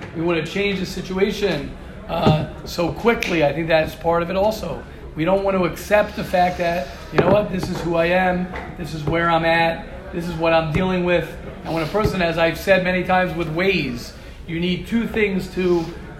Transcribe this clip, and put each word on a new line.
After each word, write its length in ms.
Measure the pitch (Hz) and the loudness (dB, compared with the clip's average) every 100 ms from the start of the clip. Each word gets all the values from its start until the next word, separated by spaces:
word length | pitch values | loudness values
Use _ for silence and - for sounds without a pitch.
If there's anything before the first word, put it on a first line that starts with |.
| - 165 | -10 -4
we 60 | |
wanna 220 | 170 165 | 0 0
change 360 | 156 196 202 190 | -2 -2 -2 -2
the 60 | 175 | -4
situation, 840 | 180 185 185 214 - 202 151 135 - - - - | -6 -4 0 0 0 0 -2 -4 -12 -14 -14 -6
uh, 400 | 165 165 156 - - | 0 4 4 0 -8
so 280 | - - 165 | -8 -2 -2
quickly, 520 | - 233 226 - 170 | 0 2 2 2 2
I 80 | 143 | 2
think 160 | 143 170 | 2 2
that's 260 | 160 151 | 4 2
part 280 | - 165 170 | -2 0 2
of 80 | 170 | 2
it 60 | 190 | 2
also. 460 | 208 - - 123 - - - | 2 0 -4 -8 -10 -14 -10
We 120 | - 165 | -2 2
don't 180 | 196 | 2
want 140 | 196 190 | 2 2
to 60 | 170 | 0
accept 500 | - - 208 208 - | -2 2 2 2 -2
the 80 | |
fact 320 | 165 180 180 180 | -2 2 2 2
that, 320 | 170 175 180 - - | -2 -2 -4 -10 -6
you 60 | 156 | 2
know 100 | 170 | 4
what, 240 | 208 185 | 4 2
this 160 | 180 - | -2 -4
is 100 | 170 | -4
who 140 | 165 170 | -2 2
I 100 | 170 | 4
am, 400 | 185 185 180 180 - - - | 4 2 0 -2 -6 -10 -10
this 160 | 151 | -8
is 100 | 156 | -6
where 240 | 147 165 170 | -2 0 4
I'm 160 | 165 | 4
at, 400 | 165 165 165 165 - - - | 4 4 2 0 -6 -12 -10
this 160 | 175 170 | -6 -6
is 80 | 160 | 0
what 180 | 165 | 2
I'm 180 | 165 160 | 4 2
dealing 320 | 160 185 185 | 0 0 0
with, 240 | 175 175 - - - - | 2 2 0 -8 -12 -12
and 100 | - | -6
when 80 | 165 | -4
a 60 | 151 | -2
person, 340 | 208 214 190 | 0 0 2
as 160 | 170 165 | 0 2
I've 200 | 165 156 | 2 2
said 240 | - 190 | 4 4
many 220 | 180 180 | 4 0
times 300 | 175 185 185 160 | 2 2 2 0
with 120 | 160 | -2
Waze, 580 | 160 196 180 135 120 - - - - - | 0 2 2 0 -6 -10 -14 -16 -14 -8
you 120 | 165 | -4
need 280 | 180 180 - | -2 -2 -2
two 200 | 233 220 | -2 0
things 460 | 226 208 185 - | 0 2 0 -4
to, 300 | 185 185 175 160 - - - | 0 2 2 0 -8 -14 -14